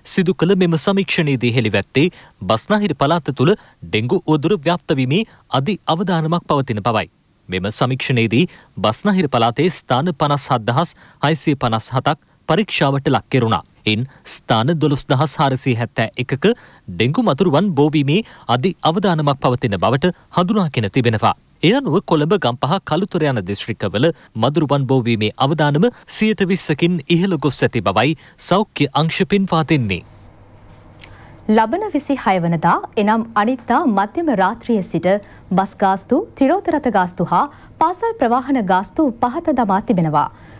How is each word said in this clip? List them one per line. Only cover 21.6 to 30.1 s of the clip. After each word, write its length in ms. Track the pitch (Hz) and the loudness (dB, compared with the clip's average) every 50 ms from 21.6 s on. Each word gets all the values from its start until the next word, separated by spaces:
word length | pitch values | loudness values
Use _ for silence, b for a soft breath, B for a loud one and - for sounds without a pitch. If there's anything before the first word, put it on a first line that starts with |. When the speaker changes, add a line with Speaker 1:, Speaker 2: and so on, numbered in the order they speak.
| - | 2
Speaker 1:
ඒ 80 | 165 233 | 2 2
අනුව 220 | 285 277 175 147 196 | 2 2 0 0 -2
කොළඹ, 320 | - - 175 151 147 165 208 | 0 2 0 2 2 2 0
ගම්පහ, 380 | 185 139 120 120 - - 131 185 190 | 0 0 -2 -2 -2 -2 -2 -2 -2
කළුතර 420 | - - 156 165 202 - - 175 156 | -2 -2 -2 -2 -2 -2 -2 -2 -2
යන 180 | 143 131 110 | 0 0 -2
දිස්ත්‍රික්කවල 640 | 92 87 101 - - - 110 - - 98 82 107 139 170 156 B B B B | -4 -4 -6 -8 -8 -8 -8 -6 -6 -4 -2 0 0 0 0 B B B B
මදුරුවන් 520 | 113 110 135 147 170 160 127 143 143 135 | -2 -2 0 2 0 0 0 0 0 0
බෝවීමේ 460 | 120 135 131 110 120 117 104 107 104 - | 2 2 2 2 0 0 0 0 -4 -2
අවදානම 480 | - 131 139 165 156 151 147 139 151 202 247 B B B | -2 -2 0 0 0 0 2 2 2 2 2 B B B
සියයට 400 | - - - 214 220 214 - 196 | -8 -4 0 0 0 0 0 0
විස්සකින් 560 | 170 196 170 - - 151 135 160 170 180 165 - | 0 0 -2 -2 -4 -2 0 0 0 0 -2 0
ඉහළ 300 | - 175 165 185 196 180 | 0 0 2 2 0 -2
ගොස් 240 | 143 - 143 - - | -2 -2 -2 -2 0
ඇති 220 | 135 113 - 117 | -2 -2 -2 -2
බවයි 320 | 90 101 92 110 117 151 160 B B B B B | -2 0 0 0 0 0 -2 B B B B B
සෞඛ්‍ය 500 | - - 175 196 220 - _ - 185 165 | -2 0 0 0 0 -2 _ -2 -4 -2
අංශ 280 | - 143 160 160 - - 190 | 0 0 0 0 0 -2 -2
පෙන්වා 400 | - 202 202 196 180 180 160 156 | 0 0 0 0 0 0 0 0
දෙන්නේ. 380 | - 160 143 117 101 87 82 - - | 2 0 0 0 -2 -4 -6 -8 -12